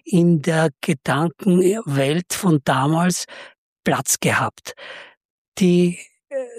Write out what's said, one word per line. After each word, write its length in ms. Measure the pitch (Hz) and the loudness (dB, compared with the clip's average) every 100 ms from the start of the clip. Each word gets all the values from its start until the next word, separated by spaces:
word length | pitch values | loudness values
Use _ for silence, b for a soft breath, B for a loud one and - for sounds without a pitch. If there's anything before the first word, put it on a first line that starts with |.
in 360 | - 180 170 165 | -2 2 4 2
der 300 | 151 160 160 - | 2 0 0 -2
Gedankenwelt 1500 | - 156 - 135 165 - 202 180 185 220 160 139 135 160 - | -4 -4 -2 0 0 -2 2 4 4 0 -2 -2 0 -2 -4
von 280 | - 190 156 | -4 0 0
damals 640 | 147 131 135 160 180 175 - B B B _ _ | 2 0 2 2 0 -2 -8 B B B _ _
Platz 340 | - 135 - - | -2 -2 -2 -2
gehabt. 560 | - 110 110 - - - B B B B _ _ _ - | 0 0 -2 -8 -18 -18 B B B B _ _ _ 0
Die, 400 | 185 175 175 175 - _ - | 2 4 2 -2 -16 _ -12
äh, 60 | 277 247 | -10 -10